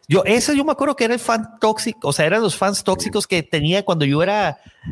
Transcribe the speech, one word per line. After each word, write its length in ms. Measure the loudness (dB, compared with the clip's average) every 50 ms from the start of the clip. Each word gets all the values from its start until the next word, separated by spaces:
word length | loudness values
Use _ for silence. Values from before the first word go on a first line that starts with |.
| _ 0
yo, 140 | 2 2 4
ese 320 | 4 2 2 2 2 0 0
yo 80 | 2
me 60 | 0 0
acuerdo 220 | 0 0 -2 0
que 100 | 0 0
era 80 | -2 -2
el 60 | -2
fan 360 | -2 -2 -2 -2 -2 -6 -8 -2
tóxico, 500 | 0 0 0 0 -2 -6 -6 -4 -4 -2
o 40 | 0
sea, 120 | 2 2
eran 160 | 2 2 2 0
los 120 | 0 0 0
fans 260 | 0 0 -2 -2 0
tóxicos 420 | -2 -2 -2 -2 -4 -4 -4 -2
que 160 | -2 -2 -2
tenía 420 | -2 -2 -2 -2 0 0 0 0 0
cuando 200 | 0 0 0 2
yo 160 | 2 2 2
era 380 | 2 0 0 0 0 -2 -4 -6 -12 -20 _ _ -16 -14